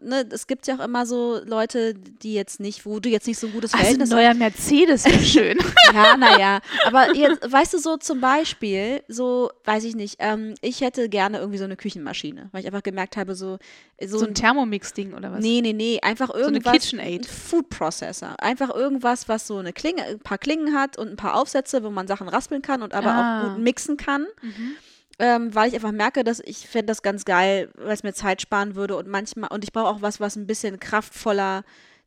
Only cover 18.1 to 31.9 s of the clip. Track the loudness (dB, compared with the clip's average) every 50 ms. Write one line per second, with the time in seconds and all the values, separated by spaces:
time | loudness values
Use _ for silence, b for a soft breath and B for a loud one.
18.1 | -10 -10 -12 -14 -8 -4 -2 -2 -2 -2 -2 -4 -2 -2 -2 -2 -2 0 0 0
19.1 | -2 -2 -2 -4 -4 -4 -6 -8 -10 -8 -8 -10 -8 -6 -4 -4 -4 -4 -6 -8
20.1 | -10 -12 -8 -8 -8 -4 -2 -2 -2 0 0 0 0 0 0 -2 -4 -8 -10 -10
21.1 | -10 -8 -4 -2 0 0 0 0 -2 -2 -2 -2 -2 -4 -4 -4 -6 -6 -6 -4
22.1 | -6 -6 -4 -4 -4 -4 -2 -4 -6 -6 -4 -4 -4 -4 -4 -6 -4 -2 0 0
23.1 | 2 2 2 0 0 -2 -2 -4 -4 -2 0 0 0 0 -4 -6 -6 -4 -2 -2
24.1 | -2 -2 -4 -6 -10 B B -14 -12 -10 -10 -10 -10 -12 B B B B B _
25.1 | _ -2 2 2 2 2 0 0 0 2 2 2 0 -2 -4 -4 -2 -2 -2 0
26.1 | 0 0 0 -2 -2 -4 -8 -14 -16 -16 -14 -6 -4 -4 -2 -2 -4 -4 -2 -4
27.1 | -4 -4 -2 0 2 2 4 4 2 0 -2 -6 -10 -10 -8 -6 -6 -6 -6 -8
28.1 | -8 -4 -2 -2 -2 -2 -4 -4 -2 -2 -2 -4 -4 -6 -6 -4 -4 -6 -6 -6
29.1 | -6 -6 -6 -8 -10 -10 -10 -10 -8 -10 -10 -8 -4 -2 -2 -2 -2 -2 -4 -6
30.1 | -4 -4 -6 -6 -6 -6 -8 -6 -6 -6 -6 -8 -8 -10 -8 -4 -4 -4 -4 -6
31.1 | -10 -6 -4 -2 0 0 0 -2 -2 -6 -8 b b b b b